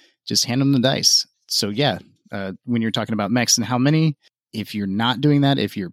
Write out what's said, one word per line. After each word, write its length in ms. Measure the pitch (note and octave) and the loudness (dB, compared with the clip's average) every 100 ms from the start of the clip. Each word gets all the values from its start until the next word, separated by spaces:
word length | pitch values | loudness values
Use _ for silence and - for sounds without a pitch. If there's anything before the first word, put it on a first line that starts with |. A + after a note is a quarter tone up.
| _ _ - | _ _ -4
Just 160 | A2 | -2
hand 160 | - B2 | -2 0
'em 120 | C#3 | 2
the 80 | C#3 | 2
dice. 460 | B2 C#3+ - - - _ - | 2 2 2 0 -2 _ -8
So 220 | - G2+ | -4 -4
yeah, 280 | G2+ C#3+ F#2 - _ _ | 0 0 -2 -8 _ _
uh, 220 | G2+ F#2+ F#2 | -10 -8 -10
when 180 | - A#2+ | -4 -2
you're 80 | A2+ | -2
talking 240 | A#2 G#2+ | -2 -4
about 160 | G#2+ G2+ | -2 0
mechs 260 | B2 A#2 B2+ | 0 2 0
and 80 | |
how 140 | G#2 B2 | 0 0
many, 400 | C3+ D#3+ D#3+ C#3+ _ _ _ | 2 4 2 -2 _ _ _
if 220 | A2 G2+ | -10 -8
you're 120 | G#2+ G2 | -4 -4
not 360 | G2 A#2 B2 | -2 0 2
doing 180 | D3 C#3+ | 2 4
that, 180 | C#3 C#3 | 4 2
if 200 | G#2 G#2 | -2 -4
you're 140 | F2+ | -8